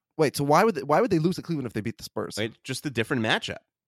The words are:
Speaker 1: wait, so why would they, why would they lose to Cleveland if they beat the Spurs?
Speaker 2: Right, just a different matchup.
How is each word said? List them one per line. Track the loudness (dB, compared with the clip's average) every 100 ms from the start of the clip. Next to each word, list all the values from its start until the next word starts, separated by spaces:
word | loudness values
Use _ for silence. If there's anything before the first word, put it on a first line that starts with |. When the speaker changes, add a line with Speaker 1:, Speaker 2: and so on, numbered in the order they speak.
| _ 0
Speaker 1:
wait, | 0 2
so |
why | 4 6
would | 4
they, | 0
why | 0 2
would | 4
they | 2
lose | 2 -2
to |
Cleveland | -4 -6 -4
if |
they | -4
beat | -6 -8
the |
Spurs? | -10 -8 -8 -6
Speaker 2:
Right, | -6 -8
just | -10 -8 -4
a |
different | -4 -2 0
matchup. | 0 0 -2 -10 -16 _